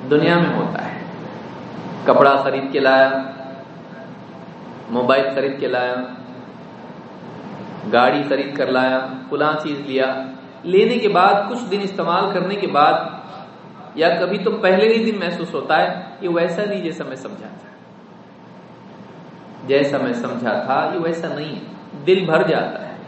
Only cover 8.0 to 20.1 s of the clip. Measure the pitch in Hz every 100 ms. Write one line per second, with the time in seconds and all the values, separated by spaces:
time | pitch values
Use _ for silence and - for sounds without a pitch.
8 | 127 147 143 139 139 - 127 127 131 131
9 | 131 - - 143 151 156 156 143 139 131
10 | 131 131 - - - - 170 190 226 226
11 | 208 175 190 202 202 247 - 202 196 185
12 | 170 175 196 185 175 202 175 143 151 -
13 | - - - - - - - - - -
14 | 165 170 175 208 220 - 185 190 220 226
15 | 226 202 175 175 170 151 - 156 156 180
16 | - - 185 170 170 190 208 196 170 156
17 | 139 131 110 101 110 98 - - - -
18 | - - - - - - - - - -
19 | - - - - - - 123 139 143 135
20 | 127